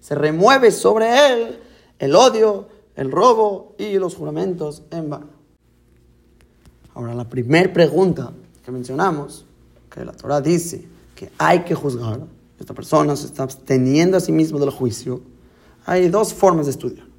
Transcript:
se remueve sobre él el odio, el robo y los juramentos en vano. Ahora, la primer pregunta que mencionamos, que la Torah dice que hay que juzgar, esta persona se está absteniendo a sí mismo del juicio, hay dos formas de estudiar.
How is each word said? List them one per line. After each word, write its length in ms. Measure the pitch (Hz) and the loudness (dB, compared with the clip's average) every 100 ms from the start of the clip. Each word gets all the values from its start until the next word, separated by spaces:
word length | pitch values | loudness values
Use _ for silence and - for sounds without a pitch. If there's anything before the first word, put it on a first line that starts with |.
se 140 | - | -8
remueve 560 | 143 151 160 208 269 240 | -4 -2 2 4 6 4
sobre 360 | - 185 220 226 247 285 | 4 2 2 2 4 4
él 260 | 247 233 254 - _ _ _ | 2 -4 -10 -20 _ _ _
el 160 | 139 | 2
odio, 540 | 165 254 220 220 196 202 _ _ - | 6 6 4 0 0 -10 _ _ -10
el 140 | 135 | -4
robo 640 | 143 233 226 214 196 - _ | 2 4 4 2 -2 -14 _
y 200 | 214 196 | -4 -2
los 160 | 180 | -2
juramentos 680 | - 151 151 190 170 151 147 - | -8 -10 -6 -4 -4 -8 -10 -14
en 200 | 165 156 | -10 -10
vano. 200 | 143 - _ _ _ _ _ _ _ _ _ _ _ _ _ _ _ _ | -10 -14 _ _ _ _ _ _ _ _ _ _ _ _ _ _ _ _
Ahora, 200 | - 120 | -14 -10
la 140 | 120 120 | -10 -8
primer 440 | 131 117 160 185 | -6 0 2 2
pregunta 600 | 175 160 156 190 147 120 - - _ | 4 4 4 2 0 -6 -16 -20 _
que 60 | - | -14
mencionamos, 760 | 127 123 139 190 151 143 - _ _ _ _ _ | -12 -8 -2 -2 -2 -10 -16 _ _ _ _ _
que 140 | - | -16
la 80 | - | -16
Torah 280 | - - 147 | -14 -4 -2
dice 460 | 139 175 - - - - _ | 0 0 -2 -12 -16 -20 _
que 160 | - - _ | -20 -20 _
hay 220 | 160 180 | 2 2
que 100 | 175 | 0
juzgar, 460 | 156 143 123 117 110 160 - _ _ | -4 -4 -6 -6 -8 -10 -20 _ _
esta 160 | - | -18
persona 420 | - - 156 147 143 | -16 -2 0 2 -2
se 100 | 98 | -8
está 160 | - | -8
absteniendo 760 | 131 - - 135 127 143 175 190 | -10 -10 -2 0 2 2 2 2
a 40 | |
sí 120 | - | 0
mismo 260 | 160 156 151 | 0 0 0
del 120 | 139 | -2
juicio, 500 | - 127 107 - 123 - _ _ _ _ _ - | -2 -6 -6 -10 -10 -12 _ _ _ _ _ -4
hay 220 | 180 180 | 2 2
dos 260 | 190 214 | 2 0
formas 320 | - 196 170 143 | 2 2 4 -2
de 60 | |
estudiar. 340 | 131 - - - | -4 -8 -12 -20